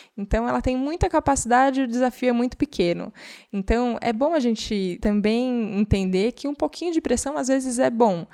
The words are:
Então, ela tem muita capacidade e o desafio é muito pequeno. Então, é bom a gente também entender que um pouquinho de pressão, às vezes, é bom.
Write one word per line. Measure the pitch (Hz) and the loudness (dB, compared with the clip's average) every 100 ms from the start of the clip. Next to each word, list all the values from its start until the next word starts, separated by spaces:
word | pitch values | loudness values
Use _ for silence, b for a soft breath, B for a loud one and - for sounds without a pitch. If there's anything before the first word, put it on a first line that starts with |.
| B - | B -12
Então, | 196 220 240 | -2 -2 0
ela | 247 | 0
tem | 262 254 | 0 -2
muita | 277 339 370 | -2 0 0
capacidade | 311 294 269 226 247 269 262 | 2 2 0 4 4 4 2
e | |
o | 254 | 0
desafio | 240 254 - 247 | 0 0 0 0
é | |
muito | 240 247 - | 2 -2 -2
pequeno. | 285 - 175 170 190 B B B B | -4 0 0 0 -6 B B B B
Então, | 202 190 226 247 226 | -6 0 0 0 -2
é | - | -2
bom | 220 294 | 0 0
a | 330 | 2
gente | 240 220 - 208 185 175 | 0 -2 -2 -2 -2 -2
também | 214 208 208 233 254 240 214 196 | 0 2 2 0 0 -2 -2 0
entender | 208 202 185 185 226 | 2 2 2 0 0
que | - 277 | -2 -8
um | |
pouquinho | 294 302 - 339 | -4 -4 -4 -4
de | 320 | -2
pressão, | - 240 277 294 | 0 -2 -2 -4
às | 254 | 0
vezes, | 269 262 240 | 0 0 0
é | 254 | 0
bom. | 226 233 175 - | 4 2 2 -6